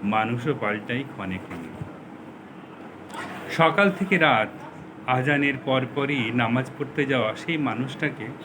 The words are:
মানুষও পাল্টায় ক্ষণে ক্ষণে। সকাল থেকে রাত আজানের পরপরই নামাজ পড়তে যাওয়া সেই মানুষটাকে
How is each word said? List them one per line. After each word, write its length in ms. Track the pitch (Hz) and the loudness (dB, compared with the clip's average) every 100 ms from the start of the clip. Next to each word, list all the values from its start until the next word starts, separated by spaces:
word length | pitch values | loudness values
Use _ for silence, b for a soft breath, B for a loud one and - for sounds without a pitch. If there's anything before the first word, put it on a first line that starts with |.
মানুষও 520 | 98 110 110 123 127 123 | 2 2 2 0 0 0
পাল্টায় 440 | 107 107 104 120 135 | 0 -2 -2 -4 -4
ক্ষণে 240 | - 95 92 | -8 -6 -6
ক্ষণে। 320 | - 90 80 76 - - - - - - - - - - - - - - - - - | -6 -10 -10 -10 -10 -10 -16 -16 -16 -16 -16 -16 -16 -16 -16 -16 -14 -12 -10 -10 -6
সকাল 400 | - 160 160 202 | 4 6 8 4
থেকে 260 | 190 190 180 | 4 2 6
রাত 320 | 156 120 104 - - - - - - | 6 6 4 -4 -14 -14 -16 -10 0
আজানের 460 | 127 131 143 143 131 139 | 2 4 4 2 0 2
পরপরই 680 | 131 127 143 139 143 110 | 2 2 -2 0 0 0
নামাজ 400 | 120 113 123 127 - | 2 4 2 0 -4
পড়তে 260 | 135 - 135 | -6 -2 2
যাওয়া 300 | 131 110 107 | 2 2 -2
সেই 220 | - 165 | -2 0
মানুষটাকে 680 | 135 110 131 139 151 127 110 143 | 0 0 -4 -2 -4 -4 -10 -10